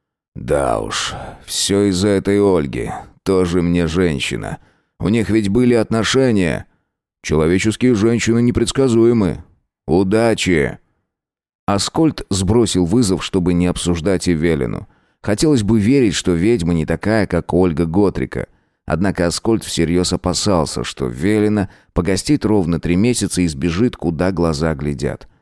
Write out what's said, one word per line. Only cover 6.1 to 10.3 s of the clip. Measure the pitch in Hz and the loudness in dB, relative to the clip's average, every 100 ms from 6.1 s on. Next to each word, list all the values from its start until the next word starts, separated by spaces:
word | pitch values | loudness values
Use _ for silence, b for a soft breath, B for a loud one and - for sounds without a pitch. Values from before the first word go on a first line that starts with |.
| 131 131 104 87 53 - _ _ _ _ _ | 2 2 2 0 -2 -8 _ _ _ _ _
Человеческие | - 78 78 95 110 107 123 | -2 0 2 2 0 0 2
женщины | 110 113 117 110 117 | 2 2 0 0 2
непредсказуемы. | 120 117 117 - 135 117 117 120 92 58 - _ _ _ - | 2 0 0 0 2 4 4 4 0 -2 -12 _ _ _ -2
Удачи!» | 85 95 110 113 | 0 2 2 2